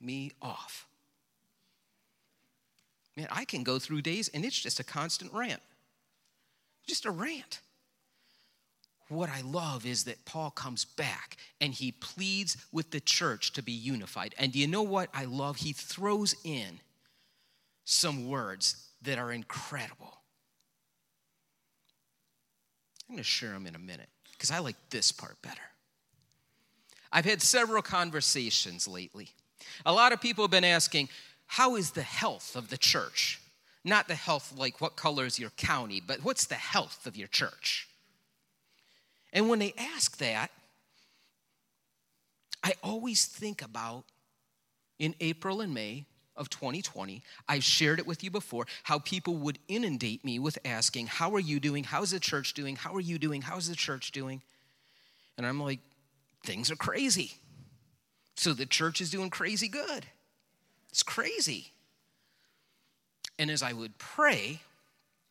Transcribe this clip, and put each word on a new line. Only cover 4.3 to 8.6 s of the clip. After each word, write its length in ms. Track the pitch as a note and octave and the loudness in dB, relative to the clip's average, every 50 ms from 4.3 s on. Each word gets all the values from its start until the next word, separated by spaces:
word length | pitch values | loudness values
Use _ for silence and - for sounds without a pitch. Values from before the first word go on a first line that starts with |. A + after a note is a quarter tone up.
| - D3 F3+ | -2 -2 -4
it's 160 | C4 - - | -2 -2 -2
just 200 | - B2 - - | -2 -2 -4 -4
a 40 | - | -4
constant 480 | - - C#3+ D3+ E3+ - - F3+ - - | -6 -4 -4 -2 -2 -2 -4 -4 -6 -6
rant. 300 | G#3+ B3 A#3 C#3 - - _ _ _ _ _ _ _ _ _ _ _ _ _ _ _ _ _ _ _ _ _ _ _ _ | -4 -4 -4 -4 -8 -8 _ _ _ _ _ _ _ _ _ _ _ _ _ _ _ _ _ _ _ _ _ _ _ _
Just 200 | - E4+ - - | -4 -4 -2 -2
a 40 | A3 | -2
rant. 500 | F#3 E3 G#3 D4+ E4 C4+ - - - - - _ _ _ _ _ _ _ _ _ _ _ _ _ _ _ _ _ _ _ | -4 -2 -4 -6 -6 -8 -10 -12 -14 -16 -16 _ _ _ _ _ _ _ _ _ _ _ _ _ _ _ _ _ _ _